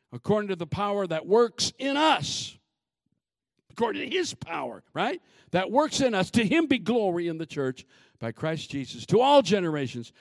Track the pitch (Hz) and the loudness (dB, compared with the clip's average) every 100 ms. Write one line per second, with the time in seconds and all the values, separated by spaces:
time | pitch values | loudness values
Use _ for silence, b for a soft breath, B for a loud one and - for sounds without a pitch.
0 | _ 120 - 214 202 180 165 185 202 202 | _ -10 -2 0 0 -6 -6 -4 -2 -2
1 | 185 160 160 220 233 - - - 269 277 | -2 -4 2 4 4 0 -6 -4 -2 2
2 | 320 214 143 - - - _ _ _ _ | 4 4 0 -8 -10 -16 _ _ _ _
3 | _ _ _ _ _ _ _ - 226 202 | _ _ _ _ _ _ _ -4 -4 -2
4 | - 370 339 - 165 160 127 101 _ 156 | -4 -4 -4 -8 -10 -8 -8 -10 _ -4
5 | 214 - b b b 170 185 240 302 - | -4 -4 b b b -2 2 2 2 2
6 | 262 202 180 240 208 330 302 254 175 233 | 2 2 2 2 4 2 2 -2 -2 0
7 | 202 175 170 160 165 147 131 127 - b | 0 -2 -4 -6 -6 -4 -4 -4 -14 b
8 | b b 117 113 156 160 - 139 127 120 | b b -10 -6 -4 -4 -6 -10 -10 -12
9 | 113 202 262 285 185 202 170 151 131 123 | 0 4 6 6 6 2 0 -2 -4 -6
10 | 117 b | -12 b